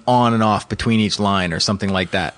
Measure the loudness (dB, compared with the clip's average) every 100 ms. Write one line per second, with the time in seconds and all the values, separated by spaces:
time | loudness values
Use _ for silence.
0 | 2 2 4 2 2 0 -2 -4 0 2
1 | 0 0 0 0 -2 -2 -2 -2 -2 -2
2 | -2 -2 -4